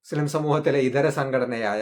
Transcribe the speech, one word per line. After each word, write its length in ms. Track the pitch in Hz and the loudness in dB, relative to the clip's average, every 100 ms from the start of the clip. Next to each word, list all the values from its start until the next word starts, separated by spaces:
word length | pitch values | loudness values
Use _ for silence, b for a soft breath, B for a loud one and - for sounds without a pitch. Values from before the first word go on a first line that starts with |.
| - | -8
മുസ്ലിം 200 | 151 147 | -4 -2
സമൂഹത്തിലെ 500 | 156 151 151 147 139 | -2 0 2 2 2
ഇതര 280 | 127 131 143 | 2 2 0
സംഘടനയായ, 720 | 143 135 131 123 117 107 107 | 0 -2 0 -2 -2 -2 -4